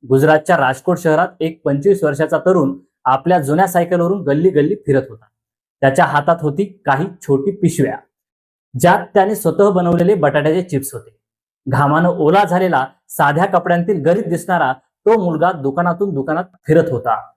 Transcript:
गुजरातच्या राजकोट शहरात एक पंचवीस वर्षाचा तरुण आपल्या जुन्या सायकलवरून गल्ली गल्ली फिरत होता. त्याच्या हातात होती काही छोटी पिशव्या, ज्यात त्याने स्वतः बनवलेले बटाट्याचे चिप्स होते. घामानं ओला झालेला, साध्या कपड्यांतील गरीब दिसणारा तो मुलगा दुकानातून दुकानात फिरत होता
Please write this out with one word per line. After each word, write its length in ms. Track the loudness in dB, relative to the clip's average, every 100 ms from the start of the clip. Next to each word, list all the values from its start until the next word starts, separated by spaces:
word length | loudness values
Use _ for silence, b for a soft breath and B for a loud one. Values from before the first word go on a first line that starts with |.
| 2
गुजरातच्या 500 | 2 4 2 2 0
राजकोट 420 | 0 -2 -4 -2
शहरात 300 | 0 0 0 -4
एक 220 | -6 -4
पंचवीस 400 | -4 0 0 2
वर्षाचा 340 | 0 -2 -2 0
तरुण 400 | 0 0 0 -4 _ _
आपल्या 340 | -2 -2 2 0
जुन्या 260 | 2 0 0
सायकलवरून 560 | 0 0 0 0 -2
गल्ली 280 | -2 0 2
गल्ली 240 | 2 0
फिरत 280 | -2 0 -2 -2
होता. 160 | -16 _ _ _ _ _ _
त्याच्या 240 | 0 2
हातात 320 | 2 0 0 -2
होती 240 | -2 -4
काही 440 | -6 -6 -4 -2 -2 -8
छोटी 280 | -2 -2 0
पिशव्या, 460 | -2 -2 0 -4 -4 _ _ _ _ _ _ _ 0
ज्यात 260 | 2 2 0
त्याने 200 | 0 0
स्वतः 360 | 0 -4 2 2
बनवलेले 440 | 2 0 0 2
बटाट्याचे 480 | 2 0 0 0 -2
चिप्स 280 | -2 -6 -6
होते. 280 | -14 -18 _ _ _ _ _ -6
घामानं 400 | 0 2 2 0
ओला 360 | 2 2 2
झालेला, 420 | 2 0 0 0 -2 _ _
साध्या 380 | -2 0 2 0
कपड्यांतील 580 | 0 0 -2 0 0
गरीब 200 | 0 0
दिसणारा 480 | 0 -6 -2 -2 0
तो 520 | -4 _ _ 0 0
मुलगा 280 | 0 0 0
दुकानातून 600 | 0 -4 -2 -2 -2 -4
दुकानात 300 | -4 -4 -4 -6 _ 2
फिरत 240 | 2 2
होता 400 | -2 -2 -4 -6